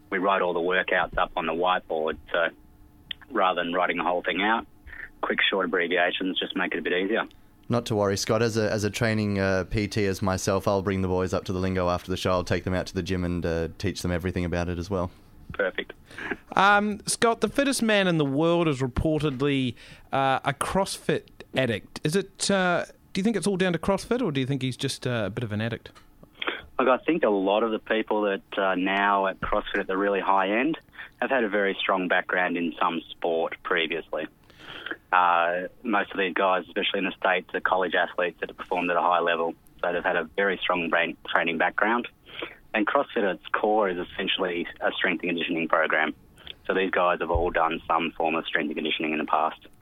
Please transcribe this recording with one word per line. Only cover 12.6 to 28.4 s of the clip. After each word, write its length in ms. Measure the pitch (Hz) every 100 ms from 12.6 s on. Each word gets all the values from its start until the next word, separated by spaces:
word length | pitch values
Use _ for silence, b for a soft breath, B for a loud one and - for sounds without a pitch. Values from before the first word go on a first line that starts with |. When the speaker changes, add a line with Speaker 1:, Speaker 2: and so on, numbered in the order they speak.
Speaker 2:
them 120 | 92 92
out 100 | -
to 60 |
the 80 | 92
gym 220 | 87 92
and, 200 | 87 87
uh, 260 | 85 82 80 -
teach 240 | 95 -
them 80 | 90
everything 340 | 87 92 90 87
about 240 | 87 87
it 80 | 87
as 120 | 87
well. 200 | 95 90 b b b b
Speaker 1:
Perfect. 400 | - 554 - - - B B B B B -
Speaker 3:
Um, 440 | 196 208 208 202 -
Scott, 340 | - 233 226
the 60 | 208
fittest 320 | - 277 -
man 260 | 220 208 185
in 120 | 165
the 60 | 143
world 420 | 135 165 170 165
is 140 | 131
reportedly, 920 | 131 - 160 156 147 127 147 135 127 - B B B
uh, 260 | 135 135 127 -
a 80 |
CrossFit 680 | 131 - 190 190 - - 139 - - - -
addict. 440 | 131 104 - -
Is 120 | 156 190
it, 360 | - - -
uh, 340 | 196 180 165 - - -
do 60 | 196
you 40 |
think 120 | 202 202
it's 120 | 202
all 100 | 185
down 160 | 185
to 60 | 170
CrossFit, 420 | - 190 - 247
or 100 | 220
do 80 | 139
you 60 | 127
think 160 | 139
he's 160 | 131 120
just, 300 | 135 - 131
uh, 160 | 120 98
a 40 |
bit 120 | 113
of 80 | 117
an 100 | 107
addict? 280 | 113 113 - - - - - - B B B -
Speaker 1:
Look, 100 | 131
I 100 | 123
think 200 | - 165
a 60 | 117
lot 340 | 101 95 107
of 80 | 113
the 80 | 110
people 420 | - 110 107 107
that 200 | 104 98